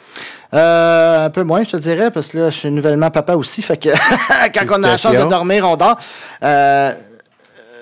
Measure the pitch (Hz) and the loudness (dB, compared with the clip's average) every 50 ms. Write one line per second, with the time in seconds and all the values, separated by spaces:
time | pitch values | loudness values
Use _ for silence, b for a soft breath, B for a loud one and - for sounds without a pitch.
0 | B B B B B B B B B B - 151 165 170 170 170 165 165 170 165 | B B B B B B B B B B 0 2 4 4 4 4 4 4 4 4
1 | 165 165 165 156 156 156 156 185 180 160 165 208 226 - - 160 147 165 165 175 | 4 4 2 2 0 -2 -2 -4 -2 0 0 -2 -2 -2 -4 -6 -4 -2 -2 0
2 | 226 240 240 160 143 - - 165 165 156 156 - - 147 147 147 143 151 147 151 | -2 -2 -2 -4 -8 -6 -4 -2 -2 -2 -2 -4 -6 -4 -4 -2 0 0 0 0
3 | 160 160 156 156 147 175 180 156 123 - - 220 - - - - - 233 233 - | 0 0 -2 -2 -2 0 -2 -2 -2 -4 -8 -8 -6 -6 -6 -4 0 0 0 2
4 | - - 254 - - - 269 262 233 226 - 208 196 175 202 196 196 180 180 175 | 2 0 0 0 0 0 0 0 0 0 0 -2 -2 0 0 0 0 0 0 0
5 | - 226 220 - - 165 185 170 175 185 196 208 190 180 165 151 175 226 233 B | 2 2 2 2 2 2 0 0 0 0 0 2 2 2 2 2 2 2 2 B
6 | B B B B B B B B - 147 143 143 143 139 139 139 139 135 - - | B B B B B B B B -2 2 2 4 4 4 4 2 2 0 -4 -6
7 | - 104 113 110 _ _ _ _ B B B B 110 113 120 120 | -14 -20 -20 -20 _ _ _ _ B B B B -20 -20 -20 -20